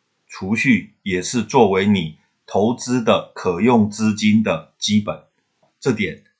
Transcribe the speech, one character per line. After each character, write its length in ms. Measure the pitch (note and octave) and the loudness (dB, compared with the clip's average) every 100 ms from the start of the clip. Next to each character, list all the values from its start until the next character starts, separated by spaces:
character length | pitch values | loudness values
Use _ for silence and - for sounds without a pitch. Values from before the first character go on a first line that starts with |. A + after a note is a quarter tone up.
| _ _ _ | _ _ _
储 260 | - F#2+ | -12 -4
蓄 420 | A2 C3+ G#2 - _ | -2 2 0 -2 _
也 200 | G2+ F2+ | -6 -4
是 200 | F2 B2 | -4 -6
作 280 | G#2+ C3 G#2 | 0 2 4
为 160 | F#2+ G2+ | 4 2
你 320 | G2 D#2+ - _ _ | 2 -2 -10 _ _
投 300 | - F#2+ A2 | -6 -2 0
资 280 | B2 B2+ B2+ | -2 -4 -2
的 300 | A2 F#2 - | 2 0 -2
可 280 | - F#2 F2 | -6 -4 0
用 260 | A#2 A#2 G#2 | 4 4 2
资 260 | G#2+ A2 | 0 -2
金 280 | G#2 G#2+ G#2+ | 0 2 2
的 320 | G#2+ E2 - _ | 2 -4 -8 _
基 240 | - G#2 | -2 -2
本， 240 | - - _ _ _ _ _ _ | -2 -8 _ _ _ _ _ _
这 140 | C#3 | -4
点 300 | G#2+ F2+ D2+ _ _ | -4 -4 -8 _ _